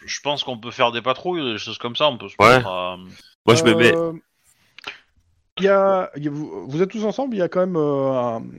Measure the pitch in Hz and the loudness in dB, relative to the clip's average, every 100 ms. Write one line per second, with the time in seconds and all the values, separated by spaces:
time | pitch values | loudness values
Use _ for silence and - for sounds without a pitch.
0 | 101 - 143 143 135 117 117 127 120 117 | -14 -8 -6 -6 -6 -10 -8 -2 0 0
1 | 117 127 180 175 131 107 113 107 120 117 | -4 -4 -4 -4 -4 -6 -8 -10 -8 0
2 | 151 117 98 - 110 127 104 92 90 90 | 0 -2 -6 4 6 6 4 -6 -6 -10
3 | 92 - - _ - 120 170 165 - 165 | -16 -20 -20 _ 4 4 6 6 6 4
4 | 165 160 _ _ _ _ _ _ - - | -2 -6 _ _ _ _ _ _ -18 -20
5 | _ _ _ _ _ - 196 196 196 190 | _ _ _ _ _ -2 2 4 4 2
6 | - 147 147 147 127 92 101 151 185 220 | -2 -6 -6 -6 -8 -10 -6 -2 -2 -2
7 | 214 254 277 208 170 185 185 170 147 139 | -4 -4 -4 -2 -2 0 0 0 0 0
8 | 135 131 120 113 123 | 0 0 -2 -4 -10